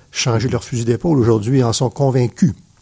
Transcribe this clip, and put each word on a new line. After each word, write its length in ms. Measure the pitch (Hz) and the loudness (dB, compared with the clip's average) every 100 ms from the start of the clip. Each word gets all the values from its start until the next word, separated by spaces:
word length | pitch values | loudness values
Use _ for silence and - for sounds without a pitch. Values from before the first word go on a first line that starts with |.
| _ | _
changé 380 | - 131 113 123 | -6 -2 0 0
leur 140 | 120 | -4
fusil 200 | - 120 117 | -4 -4 -2
d'épaule 320 | 117 175 143 | -2 0 2
aujourd'hui 400 | 113 110 107 135 | 2 2 2 0
et 40 | |
en 80 | 120 | 0
sont 160 | 117 123 | 0 -2
convaincus. 640 | - 139 127 120 - 151 - - _ | 0 0 2 -2 0 0 0 -12 _